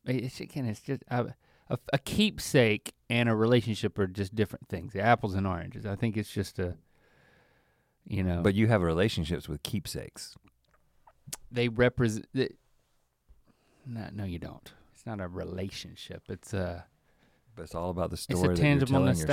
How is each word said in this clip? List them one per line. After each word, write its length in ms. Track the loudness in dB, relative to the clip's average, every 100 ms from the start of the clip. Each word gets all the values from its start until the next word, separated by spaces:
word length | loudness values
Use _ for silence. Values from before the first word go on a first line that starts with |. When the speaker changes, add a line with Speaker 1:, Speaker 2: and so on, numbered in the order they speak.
| -4
Speaker 1:
it's, 340 | -4 -4 -8
again, 240 | -10 -6
it's 160 | -6 -6
just 220 | -6 -8 -4
a, 240 | -2 -2 -6 _ _ -6
a, 100 | -6 -2
a 60 | -2
keepsake 960 | 0 2 2 2 2 4 6 4 -4 -16 -2
and 180 | 2 4
a 60 |
relationship 640 | 4 6 6 4 -2 -2 0
are 80 | -2
just 280 | 0 -4
different 320 | 0 -2 -2 -8
things. 260 | -8 -6
They're 100 | 0
apples 300 | 4 4 4
and 120 | 0 0
oranges. 380 | -2 -6 -10
I 100 | -8
think 220 | -2 -2 -2
it's 140 | -4
just 260 | -4 -6 -2
a 180 | -4 -4 _ _ _ _ _ _ _ _ _ _ _ _ -6
you 120 | 0
know. 200 | 2 4
Speaker 2:
But 120 | 2
you 120 | 4 4
have 160 | 6
relationships 680 | 4 4 2 2 -2 -2 -4
with 140 | -8
keepsakes. 760 | -6 -6 -6 -10 -10 -12 -16 -18 _ _ _ _ _ _ -20 _ -14 -14 -8
Speaker 1:
They 180 | -2 0
represent, 580 | 4 4 4 2 2 -4
the, 160 | -2 -2 -4 _ _ _ _ _ _ _ -20 _ _ _ _ -12
no, 220 | -8 -8
no, 120 | -6
you 140 | -6 -6
don't. 340 | -8 -14 -18 -20 _
It's 120 | _ -10
not 140 | -8
a 80 | -6
relationship, 960 | -6 -6 -4 -6 -8 -14 -14 -14 -16 -12
it's 240 | -12 -6
a 320 | -4 -4 -6 -12 _ _ _ _ _ _ -16
Speaker 2:
But 60 |
it's 120 | -10
all 160 | -6 -4
about 200 | -2 -2
the 40 |
Speaker 1:
it's 80 | -4 -2
a 40 | 2
Speaker 2:
story 40 |
that 40 | 2
you're 80 | 4
Speaker 1:
tangible 360 | 4 4 4
Speaker 2:
telling 160 | 4 4 2
yourself. 120 | 2